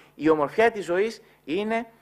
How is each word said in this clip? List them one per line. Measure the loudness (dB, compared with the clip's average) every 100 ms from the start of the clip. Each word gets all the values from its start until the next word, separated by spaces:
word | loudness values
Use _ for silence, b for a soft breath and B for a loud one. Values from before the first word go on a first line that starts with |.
| B -4
η | 2
ομορφιά | 2 2 2 2
της | 2 -4
ζωής | -2 -2 -4 b b
είναι | -8 -6 -2 -4 -6 b